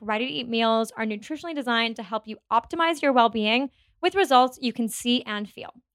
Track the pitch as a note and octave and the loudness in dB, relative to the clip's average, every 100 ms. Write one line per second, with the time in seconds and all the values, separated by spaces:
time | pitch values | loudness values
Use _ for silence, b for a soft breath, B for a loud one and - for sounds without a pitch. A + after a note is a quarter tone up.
0 | G#3+ G#3+ B3+ D4 A#3+ A3+ A3+ A3+ A3 - | -4 -4 -4 -6 -4 0 2 2 0 -4
1 | A3 G#3 - D4+ E4+ D4 B3 A#3 A#3 A3+ | -6 -6 -8 -10 -8 -6 -2 0 0 -4
2 | F#3+ A3 - G#3+ - A3+ - E4+ E4 D#4 | -8 -8 -8 -16 -2 -2 -2 0 0 0
3 | C#4+ B3+ A3+ A3 G#3+ A#3+ C#4 - _ _ | 2 4 4 2 0 0 -2 -8 _ _
4 | F4 F#4 F4 B3+ B3+ B3+ B3 A3 A3+ - | 0 2 4 6 4 0 -6 -4 -4 -4
5 | A#3+ B3 - G#3 G#3 - - - _ | 0 0 -2 -8 -8 -12 -16 -18 _